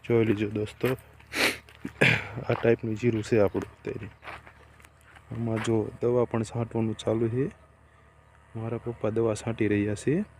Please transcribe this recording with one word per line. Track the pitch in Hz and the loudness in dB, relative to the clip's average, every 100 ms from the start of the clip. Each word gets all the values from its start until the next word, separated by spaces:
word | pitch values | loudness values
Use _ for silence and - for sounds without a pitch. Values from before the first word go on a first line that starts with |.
| - | 2
જોઈ | 117 113 | 2 4
લીજો | 104 104 | 2 0
દોસ્તો, | 107 107 - 127 131 - - - - - - - - - - - 117 - - - | -2 -4 -2 -2 -2 -8 -20 -10 -2 -2 -2 -16 -14 -14 2 4 4 -2 -10 -4
આ | |
ટાઈપનું | 117 117 113 113 107 | 2 4 2 0 0
જીરું | 120 113 | 0 0
છે | 107 113 | 2 4
આપણું | 95 98 | 4 2
અત્યારે. | 95 - - 107 107 - - - - - - - - _ - - - | -6 -10 -10 -8 -12 -14 -16 -16 -18 -20 -20 -20 -20 _ -20 -20 -12
આમાં | 113 117 113 | -6 -2 -2
જો | 113 113 104 - | 2 0 0 -2
દવા | 120 123 117 | 0 2 2
પણ | 117 | 0
છાંટવાનું | 110 117 117 117 110 110 | -2 -4 -4 -2 -2 -2
ચાલુ | - 113 117 | -2 0 0
છે. | 120 156 - - _ _ _ - _ _ - - 113 | -2 -4 -8 -20 _ _ _ -20 _ _ -20 -16 -10
મારા | 113 117 | -6 -6
પપ્પા | 120 117 110 | -6 -4 -2
દવા | 110 113 | 2 0
છાંટી | 107 - 113 104 | 0 -4 0 2
રહ્યા | 104 104 107 | 2 2 0
છે. | - 160 214 | 0 0 -2